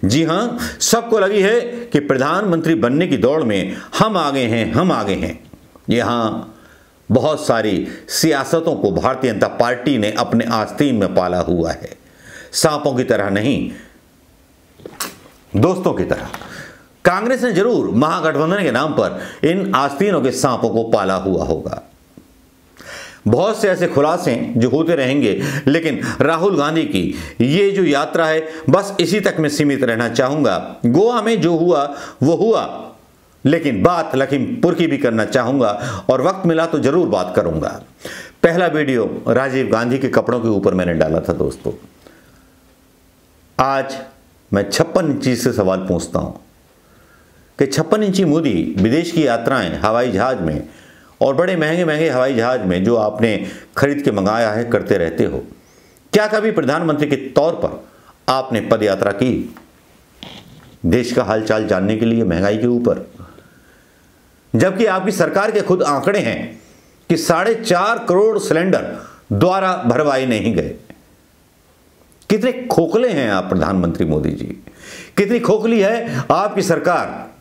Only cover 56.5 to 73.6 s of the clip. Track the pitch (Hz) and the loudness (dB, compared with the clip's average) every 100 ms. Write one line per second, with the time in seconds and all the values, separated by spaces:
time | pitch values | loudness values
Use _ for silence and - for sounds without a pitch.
56.5 | 180 131 147 165 147 147 139 - - 156 | 0 0 0 0 0 0 -2 0 0 2
57.5 | - - - - - - _ - 131 127 | 0 -6 -6 -18 -20 -20 _ -2 -2 0
58.5 | 117 - 113 107 95 101 98 127 104 - | -4 0 2 2 2 0 0 0 0 -4
59.5 | - - _ _ _ _ _ - - - | -14 -20 _ _ _ _ _ -20 -20 -20
60.5 | - - - 87 101 120 123 101 110 107 | -20 -20 -6 0 0 0 -2 0 -2 0
61.5 | 110 101 95 95 110 113 113 104 85 98 | -2 0 0 0 0 2 2 2 0 0
62.5 | 107 120 120 120 82 - - - - - | 0 0 2 0 -2 -6 -18 -20 -20 -20
63.5 | _ - _ _ _ _ _ _ _ _ | _ -20 _ _ _ _ _ _ _ _
64.5 | 113 175 190 220 190 185 - 160 196 208 | 0 0 2 0 0 -2 0 0 0 0
65.5 | 214 - 185 143 139 139 202 120 101 - | -2 0 0 2 0 0 0 -2 -4 -8
66.5 | - - - _ _ _ 165 - 165 202 | -14 -20 -20 _ _ _ -2 2 0 2
67.5 | 226 - 175 202 233 - 180 214 214 - | -2 0 0 2 -2 0 2 2 0 0
68.5 | 156 185 143 - - - - _ 101 175 | 0 2 0 -2 -10 -16 -20 _ 0 2
69.5 | 190 190 180 120 120 151 131 131 110 98 | 2 0 -2 0 2 2 0 0 0 0
70.5 | 92 78 - - - _ _ _ _ _ | -2 -4 -8 -18 -20 _ _ _ _ _
71.5 | _ _ _ _ _ _ _ _ 214 240 | _ _ _ _ _ _ _ _ 0 0
72.5 | 247 247 - 165 214 247 165 117 98 90 | -2 0 0 2 2 2 0 0 0 0
73.5 | 95 | 0